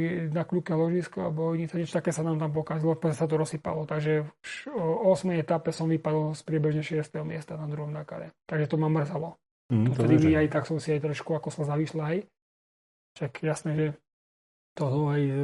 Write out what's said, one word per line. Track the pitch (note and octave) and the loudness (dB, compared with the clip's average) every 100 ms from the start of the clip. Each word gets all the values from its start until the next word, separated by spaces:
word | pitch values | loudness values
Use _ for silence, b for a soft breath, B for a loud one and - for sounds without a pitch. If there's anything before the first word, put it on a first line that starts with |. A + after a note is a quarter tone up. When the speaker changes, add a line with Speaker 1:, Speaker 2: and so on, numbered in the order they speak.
| E3 F3 D#3+ | 0 -2 -2
Speaker 1:
na | E3 | -2
kľúke | D#3 F3+ F3 | -2 -2 0
ložisko, | D#3+ E3 F3 D#3+ F#3+ | 0 2 0 -2 -4
alebo | F3 D#3 E3 | -4 -2 -2
niečo, | E3 E3 E3+ | -2 -2 -4
niečo | D#3+ | -2
také | E3+ F3+ | -2 0
sa | D#3 | 0
nám | E3 D#3 | -2 0
tam | D#3 | 0
pokazilo, | D3+ D3+ D#3 D#3+ D#3+ | -2 -2 0 0 2
pretože | E3 C#3+ | 0 0
sa | D#3 | 0
to | D#3 | 2
rozsypalo. | D3+ D3+ F3 D#3+ | 0 -4 -4 -4
Takže | D3+ D3+ D3+ D3+ | -4 -2 2 0
v | D3+ - | -2 -10
š-, | - - C#4 | -14 -12 -6
o, | B3+ E3 E3 F#3 | -2 0 4 4
osmej | F#3 F#3 E3+ | 4 2 0
etape | D3+ E3 E3 | 2 0 0
som | D#3+ D#3+ | -2 0
vypadol | D#3+ D#3 D#3 D#3 | 0 2 0 0
z | D#3 | -4
priebežne | - D#3 D3+ D3+ | -2 0 2 0
šiesteho | D3+ D#3 D3+ D#3+ | -2 -4 -4 -6
miesta | D#3 D#3+ - | -6 -8 -10
na | D#3 D3 | -10 -6
druhom | D3 D3+ | -6 -6
Dakare. | D3+ D3 - D#3+ - | -8 -10 -12 -12 -16
Takže | - D#3 D3 | -4 -2 0
to | D#3 | 2
ma | D#3 | 4
mrzelo. | D#3 D3 E3 E3 - _ _ - | 2 0 -4 -6 -12 _ _ 0
Speaker 2:
Mhm, | A2+ A#2 | 4 4
to | B2+ | 4
Speaker 1:
Vtedy | D3 D#3 | 6 6
mi | D#3 | 8
Speaker 2:
verím. | D#3 | 6
Speaker 1:
aj | D3+ | 4
tak | D3+ - | 2 -2
som | D#3 | -2
si | D#3+ | 0
aj | D3+ | -2
trošku | D3+ C#3 - | -2 -4 -4
ako | D3+ D3+ | -4 -4
slza | - D3 D3 | -4 -2 0
vyšla, | D#3 D#3+ D3+ | -2 -2 -2
hej. | F3+ - _ _ _ _ _ _ _ _ | -4 -6 _ _ _ _ _ _ _ _
Však | - C#3+ - | -8 -8 -4
jasné, | D#3 D3+ E3 | -2 -2 0
že | D3+ D3+ D3 _ _ _ _ _ _ _ | 0 0 -2 _ _ _ _ _ _ _
toho | - C#3 C#3+ D3 | -4 0 2 2
aj | D3 C#3 C#3 | 2 2 2